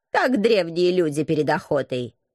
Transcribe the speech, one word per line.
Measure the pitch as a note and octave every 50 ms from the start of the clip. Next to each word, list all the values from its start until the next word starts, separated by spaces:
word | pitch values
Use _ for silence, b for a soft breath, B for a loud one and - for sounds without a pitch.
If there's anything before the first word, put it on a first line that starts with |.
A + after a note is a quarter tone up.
| _ _
как | - - - C4 B3+ G#3
древние | G3 A#3 A3+ F#3+ E3+ E3 D#3+ F3 F3+ F3+
люди | F#3 F3+ E3+ D#3 C#3+ D#3 D3+
перед | - D#3+ D3+ D3 D3
охотой. | D3+ - - - D#3 C#3 C3+ - C3 B2 B2 A2+ - _ _ _